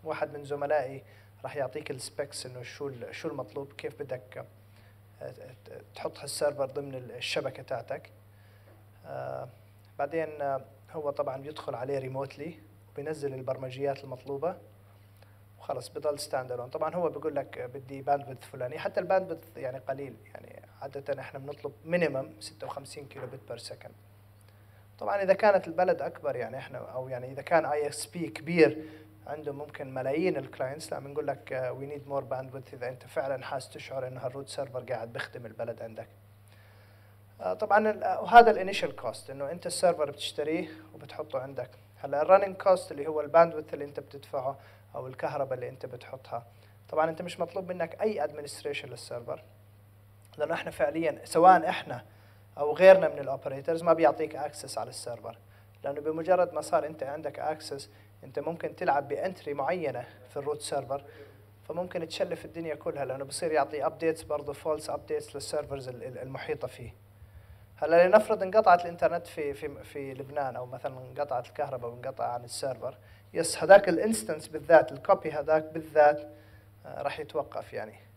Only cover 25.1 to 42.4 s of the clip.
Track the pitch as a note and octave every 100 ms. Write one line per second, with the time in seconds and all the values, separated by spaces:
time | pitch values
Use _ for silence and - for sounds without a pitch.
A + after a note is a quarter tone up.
25.1 | G3+ F#3+ F#3+ G#3+ F#3+ E3+ D#3+ F#3 E3 D3
26.1 | - D3 B2+ A2+ C3 B2+ B2+ - A#2+ C3
27.1 | B2+ B2+ C3+ - E3 D3 D3+ D3 - -
28.1 | F3+ D#3 - C#3 E3+ D3+ - - - -
29.1 | - - D3+ D3 C#3 D3 - C3+ C3 C3
30.1 | D#3 F3+ D3+ C3 - C3 D3+ - D3+ C#3
31.1 | C#3+ C#3+ C#3 - C3 B2+ B2+ C#3 D3 C3+
32.1 | C#3 B2 B2+ C3 C3+ - A#2+ B2 C3 -
33.1 | D#3+ C#3 C3 C3 C#3 - - - C3+ C3
34.1 | C3 C3 C#3 C3+ - B2+ B2 A#2+ A#2 A#2
35.1 | - - B2+ A#2+ A2 A#2 A2+ A2+ A2 A2
36.1 | - - - - - - - - - -
37.1 | - - - F#3 F#3+ G#3 G3+ G#3+ G3+ -
38.1 | F#3 E3+ A#3+ A3+ F3 F#3+ G3+ E3 - A#2
39.1 | - - C3+ C#3+ F3 F3 - F3+ D#3+ C#3+
40.1 | C#3+ - - D3+ E3 - - - - C#3
41.1 | - A#2+ C3 C3+ C3+ B2 - - - C#3
42.1 | C#3+ D#3 F#3+